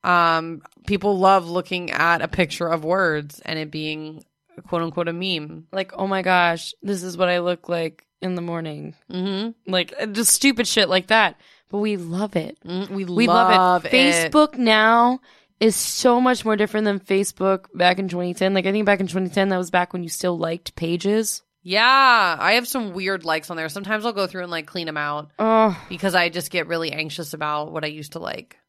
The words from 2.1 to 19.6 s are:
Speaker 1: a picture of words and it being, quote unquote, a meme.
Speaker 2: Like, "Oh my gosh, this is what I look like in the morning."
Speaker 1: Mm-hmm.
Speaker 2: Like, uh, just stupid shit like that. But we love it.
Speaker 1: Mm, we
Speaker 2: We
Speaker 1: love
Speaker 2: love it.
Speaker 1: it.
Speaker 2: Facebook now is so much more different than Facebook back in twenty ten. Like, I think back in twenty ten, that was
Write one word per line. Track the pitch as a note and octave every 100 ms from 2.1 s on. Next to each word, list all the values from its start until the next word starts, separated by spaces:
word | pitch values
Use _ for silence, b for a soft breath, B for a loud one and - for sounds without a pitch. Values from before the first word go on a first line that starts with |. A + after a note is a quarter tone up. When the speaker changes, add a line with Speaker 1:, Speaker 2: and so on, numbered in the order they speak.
| E3+
Speaker 1:
a | D#3+
picture | - E3 - E3+
of | E3
words | D#3 F#3 F3+ D3+ D3 -
and | - D#3+
it | D#3
being, | D3+ D#3 D#3 D#3 D#3 _ _ _ E4+ -
quote | E3+
unquote, | E3+ E3+ E3+
a |
meme. | E3+ F#3+ E3+ D3+ D#3+ D#3+
Speaker 2:
Like, | F#3+ F#3+ -
"Oh | F#3+
my | F#3+
gosh, | F#3 F3+ F3 E3+ - -
this | G3 G3
is | F3+ E3+
what | F#3
I | F3
look | F3 F3 -
like | E3+ E3 D#3+ _ _
in | F#3 F3+
the |
morning." | E3+ E3+ E3 D3 D3+ D#3 _
Speaker 1:
Mm-hmm. | F3+ F#3+ G3 A3+ A3+ -
Speaker 2:
Like, | F#3 F3 -
uh, | A3
just | G3+ A3+
stupid | - C#4 A#3 A3+
shit | - F#3+
like | F#3 F#3
that. | A3+ G3 - b b b
But | G3+
we | G#3+ G#3
love | E3 F3 G#3 F#3
it. | D#3 -
Speaker 1:
Mm, | F3 F3+ G3
we | G3
Speaker 2:
We | F#3 F3 E3
Speaker 1:
love | F3+ F#3
Speaker 2:
love | F#3 F#3 F3+
it. | -
Speaker 1:
it. | B3+ C4+ E4+ E4
Speaker 2:
Facebook | D4+ D4+ C#4
now | A#3+ A3 A3 A#3 A#3+ B3+ b b b _
is | A3 G3+
so | - - C4 A#3+
much | B3+ B3
more | A3 G#3+
different | G#3+ G#3+ G#3+
than | G3+
Facebook | F#3+ G3 G3+ - F#3+ F#3+ -
back | F#3 F3+ F3+
in | F#3+
twenty | F3 F3+
ten. | F3 F#3+
Like, | G3
I | F#3
think | G3+ G3+
back | G3+
in | F#3+
twenty | F3 F#3
ten, | G3 G3
that |
was | F#3